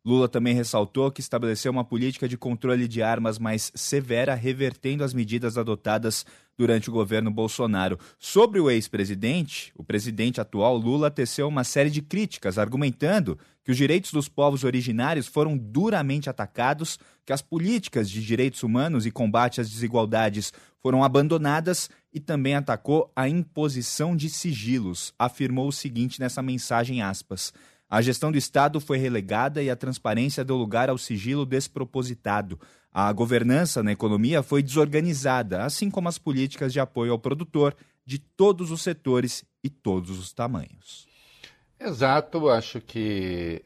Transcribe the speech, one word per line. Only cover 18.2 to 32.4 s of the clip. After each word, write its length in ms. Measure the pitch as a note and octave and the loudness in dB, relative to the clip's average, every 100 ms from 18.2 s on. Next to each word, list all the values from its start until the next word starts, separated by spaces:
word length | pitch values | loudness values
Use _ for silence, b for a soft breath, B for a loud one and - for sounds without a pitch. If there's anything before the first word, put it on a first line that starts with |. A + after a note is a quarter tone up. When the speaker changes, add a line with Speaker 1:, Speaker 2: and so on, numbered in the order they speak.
| A2 | -2
Speaker 1:
direitos 380 | A2+ C3 - | 0 0 0
humanos 420 | A#2 A#2+ D#3+ C3+ A2 | 0 0 2 0 -2
e 60 | |
combate 500 | - A2+ A2+ A#2+ B2 | -2 0 4 2 0
às 80 | A2 | -6
desigualdades 840 | A2+ A#2 A#2 A2 A2+ A2 G#2 - - b b | -4 0 2 2 2 2 0 -6 -10 b b
foram 220 | C3 C3 | 0 4
abandonadas 840 | C#3 C#3 D3+ E3 D3 D3+ E3 E3+ - b b | 4 4 4 2 2 0 0 -2 -4 b b
e 60 | D3+ | -10
também 360 | D3 D3 C3+ C#3+ | -4 -2 0 0
atacou 560 | C#3 A2 - D#3 D#3+ | 0 -2 2 2 2
a 140 | - C3 | 0 0
imposição 880 | E3+ - D3+ D3+ B2+ A#2 - D#3 E3+ | 0 -2 -2 -2 -2 -4 -2 0 0
de 140 | D#3 | -2
sigilos. 840 | - F3+ A#2+ A2 B2+ F#2+ E2+ - - | -4 -4 -2 0 0 0 -6 -8 -2
Afirmou 480 | B2 - C3 B2+ C#3 | -2 0 -2 0 -2
o 40 | |
seguinte 480 | C#3 C#3+ A#2 B2+ C3 | -4 -4 -2 -2 -2
nessa 220 | B2+ C3+ | -6 -4
mensagem, 600 | C3 B2+ - A#2 A#2+ B2+ | -4 -4 -2 0 0 -2
aspas, 500 | G2 F#2+ - F#2 - - b b b | -4 -4 -8 -10 -10 -12 b b b
"A 120 | G#2+ | 2
gestão 300 | B2 A#2+ D#3 | 2 0 0
do 60 | D3 | 0
Estado 420 | - C#3+ C#3+ D3+ | 0 4 4 2
foi 180 | - C3+ | -2 -2
relegada 640 | C3 A#2 F#2+ G#2+ C3+ D3 | 0 -2 -2 -2 -2 -2
e 80 | C3+ | -4
a 60 | A#2+ | -4
transparência 720 | C3 B2+ A2+ A2 C#3 C#3 C3 | -6 -4 -2 0 0 -2 -2
deu 100 | C3 | -2
lugar 340 | G#2+ A2+ C3+ | 0 0 0
ao 80 | B2+ | 0
sigilo 480 | - G#2 A2+ C#3+ C3 | -4 -6 -2 -2 0
despropositado. 1120 | C3 - - B2+ C3 B2 A#2 G#2+ G#2 | -2 -4 -8 -6 -4 -4 -4 -2 -2